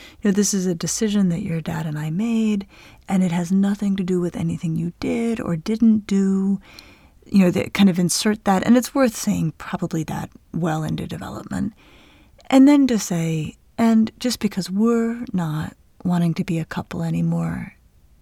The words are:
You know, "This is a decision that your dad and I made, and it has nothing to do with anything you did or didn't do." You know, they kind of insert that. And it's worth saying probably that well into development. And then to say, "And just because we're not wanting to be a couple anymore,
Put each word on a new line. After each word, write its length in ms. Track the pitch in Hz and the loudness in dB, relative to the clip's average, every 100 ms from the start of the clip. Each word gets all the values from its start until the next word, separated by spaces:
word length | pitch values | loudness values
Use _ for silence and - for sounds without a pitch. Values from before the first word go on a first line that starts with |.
| - - | -20 -6
You 80 | 208 | -2
know, 40 | |
"This 180 | 196 202 | 0 0
is 100 | 196 185 | 0 -2
a 80 | |
decision 540 | 165 165 - 220 208 190 | -4 -6 -4 -2 2 0
that 140 | 165 | 0
your 180 | 196 165 | -4 -6
dad 240 | 156 160 160 | -6 -6 -6
and 120 | 151 | -6
I 120 | 156 | -4
made, 560 | 165 233 226 220 208 - - - - - | -4 -2 0 0 -2 -6 -16 -20 -16 -2
and 140 | 190 | 0
it 80 | 185 | 2
has 220 | 175 175 | 0 0
nothing 420 | 190 202 208 202 190 | 2 2 0 -2 -2
to 60 | |
do 180 | 180 180 | -2 -2
with 140 | 175 - | -2 -4
anything 380 | 165 170 170 | -4 -4 -4
you 200 | 160 170 - | -4 -4 -6
did 380 | 262 247 233 226 | -4 -2 -2 -2
or 160 | - | -4
didn't 520 | 165 185 220 226 214 202 | -4 -2 4 4 4 2
do." 540 | 196 196 190 190 196 - - - - - _ - | 2 2 2 0 -2 -4 -20 -20 -20 -20 _ 0
You 120 | 196 | 4
know, 60 | 180 | 4
they 160 | 175 - | 2 0
kind 180 | - 196 | 4 4
of 100 | 180 | 4
insert 440 | 175 - 220 208 | 0 0 0 0
that. 200 | - 190 - | 2 2 4
And 100 | 247 | 2
it's 180 | 233 277 | 2 2
worth 180 | 262 - | 0 0
saying 360 | - 175 165 - | -2 -2 -2 -6
probably 460 | - 180 170 165 | -10 -6 -4 -4
that 240 | 156 151 151 - _ | -4 -8 -10 -16 _
well 300 | - 170 156 | -4 -2 -2
into 240 | 160 156 165 | -4 -6 -8
development. 680 | 160 - - - - - - - - - _ _ _ - | -10 -12 -12 -8 -6 -6 -8 -20 -20 -20 _ _ _ 2
And 160 | 269 269 | 6 8
then 180 | 294 262 | 8 4
to 100 | 226 | 2
say, 580 | - 170 165 160 156 - _ - | -2 -4 -2 -4 -6 -12 _ 0
"And 320 | 226 226 220 - | 2 4 2 -2
just 220 | 247 226 | -6 -2
because 300 | 208 202 175 | -4 -4 -4
we're 540 | 190 226 233 226 240 240 | 0 2 2 0 -4 -6
not 420 | 185 165 151 175 - _ _ | -4 -4 -4 -8 -12 _ _
wanting 320 | 180 175 170 | -2 0 0
to 100 | 160 | -2
be 140 | 185 165 | -4 -4
a 60 | 160 | -6
couple 360 | - - 175 | -8 -8 -6
anymore, 720 | 165 165 165 165 165 - - - _ _ _ _ | -4 -2 -2 -2 -4 -6 -10 -16 _ _ _ _